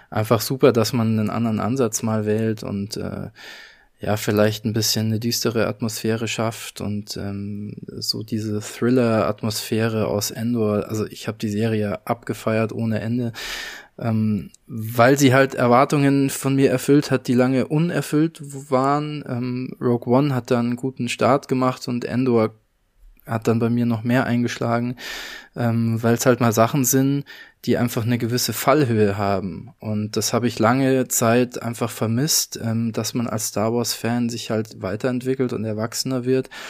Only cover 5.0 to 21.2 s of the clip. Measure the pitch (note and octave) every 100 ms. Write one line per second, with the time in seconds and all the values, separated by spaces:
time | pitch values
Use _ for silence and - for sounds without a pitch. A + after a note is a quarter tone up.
5 | A2 A2 A#2 - A#2+ A2+ G#2 G#2+ A#2 -
6 | A2+ A2+ A2+ - A2+ A2+ - - G#2 G#2
7 | G#2 - G2 G2+ G2+ G#2 G#2 - - -
8 | - A2+ A2+ A2 G#2+ G#2 G#2 - A#2 B2+
9 | A#2+ A2 E2+ A2 A2+ G#2 - A2 A2+ A2
10 | G#2 G2+ - - A2+ A#2+ G#2+ G#2 - A2
11 | G#2 - - G#2+ A2+ G2+ A2+ A2 G#2 F#2
12 | - A#2 - A2+ - A2 A2 - A2+ A2
13 | A2 A#2+ A#2+ A2 - - - - - -
14 | A#2 A2 A2 G#2 - - - A#2 A2 A#2+
15 | A#2+ C#3+ C#3 C3 C3+ - B2 A#2+ C#3+ D3+
16 | C#3 C#3 C3+ - C3+ C3+ C3+ B2+ - C#3+
17 | D3 C3 - B2 B2+ C3 A#2+ D3+ E3+ D3
18 | C#3+ D3+ D#3+ D#3+ C#3+ C#3 C3+ B2+ C3+ D3
19 | D3+ D3+ - B2 B2+ B2 B2+ - B2+ A#2+
20 | B2 B2 D3 C3 A#2 B2 A#2+ A#2+ C3 -
21 | A#2+ -